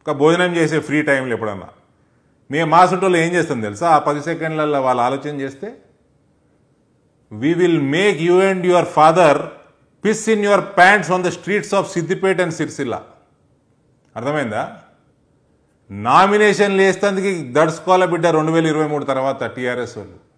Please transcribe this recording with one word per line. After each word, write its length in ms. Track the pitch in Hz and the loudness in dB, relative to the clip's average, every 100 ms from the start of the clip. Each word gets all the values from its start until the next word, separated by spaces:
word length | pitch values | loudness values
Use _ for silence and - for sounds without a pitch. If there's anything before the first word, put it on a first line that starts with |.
ఒక 100 | - | -6
భోజనం 440 | 143 147 170 180 | 2 2 4 0
చేసే 240 | 170 156 156 | 0 0 -2
ఫ్రీ 220 | - 147 | -2 -2
టైంలో 320 | 147 139 131 | 0 -2 -2
ఎప్పుడన్నా. 340 | 113 110 95 - _ _ _ _ _ _ _ _ | -6 -6 -8 -14 _ _ _ _ _ _ _ _
మేము 180 | 139 165 | -4 2
మా 160 | 165 | 4
సొంటోళ్ళు 320 | 180 185 190 175 | 4 2 2 2
ఏం 160 | 165 | 2
చేస్తాం 280 | 175 160 127 | 0 -2 -4
తెలుసా? 280 | 107 104 170 | -6 -4 2
ఆ 80 | 151 | 2
పది 240 | 147 147 | 2 -4
సెకండ్లలో 600 | 147 165 160 156 151 139 | -6 -6 -6 -4 -2 0
వాళ్ళు 220 | 131 123 | 0 0
ఆలోచన 380 | 123 139 147 147 | 0 -2 -8 -8
చేస్తే, 360 | 135 - 208 262 _ _ _ _ _ _ _ _ _ _ _ _ _ _ _ | -10 -10 -16 -16 _ _ _ _ _ _ _ _ _ _ _ _ _ _ _
"We 200 | 107 139 | -4 -2
will 240 | 170 180 165 | 0 2 0
make 440 | 139 156 202 160 170 | 0 0 0 0 2
you 260 | 180 196 | 2 2
and 80 | 185 | 0
your 200 | 180 175 | 2 2
father 520 | 160 - 156 165 160 147 - - _ _ _ _ | 2 4 4 6 4 4 -2 -14 _ _ _ _
piss 300 | 202 214 - | -2 -2 0
in 40 | 214 | 0
your 140 | 208 196 | 2 0
pants 520 | - - 180 208 165 | 0 4 6 6 0
on 140 | 185 | -2
the 80 | 180 | -2
streets 380 | 165 170 202 - 196 | -6 -4 -4 -2 -4
of 40 | 170 175 | -2 -6
Siddipet 460 | 156 185 190 180 | -4 -2 0 0
and 140 | 175 160 | -2 -4
Sircilla." 360 | 147 - 127 92 - _ _ _ _ _ _ _ _ _ _ | -8 -6 -8 -8 -12 _ _ _ _ _ _ _ _ _ _
అర్థమైందా? 600 | 113 127 151 123 107 143 - _ _ _ _ _ _ _ _ _ _ _ | -10 -6 -4 -4 -6 -8 -14 _ _ _ _ _ _ _ _ _ _ _
నామినేషన్ 840 | 98 113 151 196 208 208 185 202 196 | -8 2 4 4 4 2 2 0 2
లేస్తందుకు 840 | 190 185 202 190 196 180 127 131 | 2 2 -2 -2 -4 -6 -2 0
దడుచుకోవాల 460 | 165 160 180 185 | 0 0 0 2
బిడ్డ 220 | 180 170 170 | 2 0 2
రెండు 240 | 156 156 | 2 0
వేల 160 | 165 165 | 0 0
ఇరవై 200 | 151 151 | 0 -2
మూడు 180 | 147 | -4
తర్వాత 380 | 123 131 135 131 | -4 -2 -2 -4
టీఆర్ఎస్ 540 | 117 127 123 123 117 110 | -8 -6 -6 -6 -8 -12
వాళ్ళు. 320 | 92 90 _ | -18 -20 _